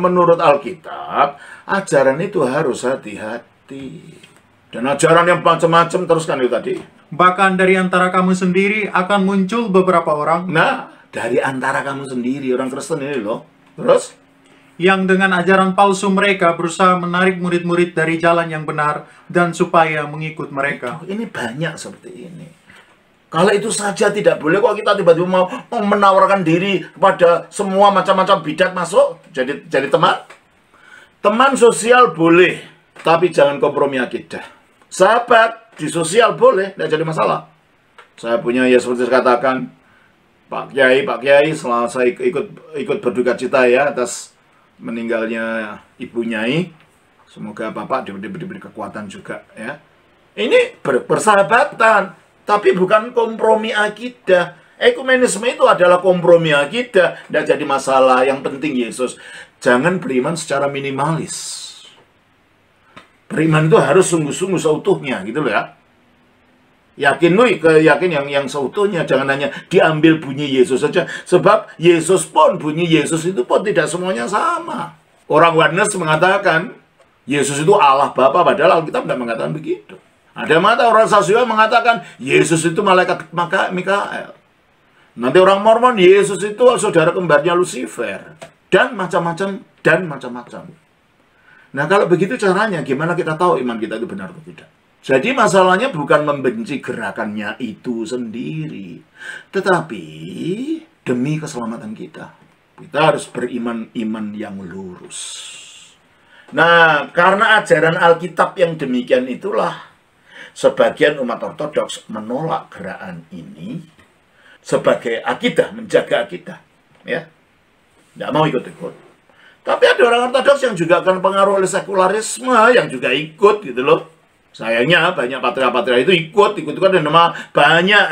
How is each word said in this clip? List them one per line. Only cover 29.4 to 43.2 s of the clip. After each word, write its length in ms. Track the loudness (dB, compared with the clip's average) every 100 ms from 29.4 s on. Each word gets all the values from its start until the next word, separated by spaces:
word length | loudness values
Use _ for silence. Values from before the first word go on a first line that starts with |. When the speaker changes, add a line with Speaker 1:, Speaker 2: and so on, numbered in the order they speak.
| -4 -6 -4
Speaker 1:
jadi 200 | -4 0
teman? 260 | 2 2 0 -6 -20 _ _ _ _ _ -20 _ _
Teman 280 | 0 2 2 4
sosial 560 | 4 4 4 4 4
boleh, 480 | 4 4 6 4 0 -12 _ _ -4
tapi 260 | 0 2 2
jangan 300 | 4 2 2
kompromi 400 | -2 0 -2 -2
akidah. 480 | -6 -8 -12 -16 -16 -20 _ _ _
Sahabat 840 | 2 4 4 2 4 2 -2 _ -12
di 140 | -8
sosial 460 | -4 0 2 2 4
boleh, 340 | 4 4 -2
tidak 160 | -6 -4
jadi 160 | -2
masalah. 460 | -2 -2 -2 -4 -8 _ _ _ _ -20 _ -12
Saya 240 | -4 -2
punya, 240 | 0 0
ya 160 | 4 4
seperti 240 | 2 -2
saya 160 | 0 2
katakan, 540 | 2 2 0 -4 -6 -14 _ _ _ _ _ _ _
Pak 240 | -12 -6
Kiai, 320 | 2 4 4
Pak 140 | 0 -2
Kiai, 320 | 4 4 4
selalu 340 | 0 -2 -2 -2
saya 160 | 0 0
ik-, 160 | 0 -2
ikut, 140 | -2 -6 -12 -14 -10
ikut 180 | -6 -4
berduka 320 | -2 -2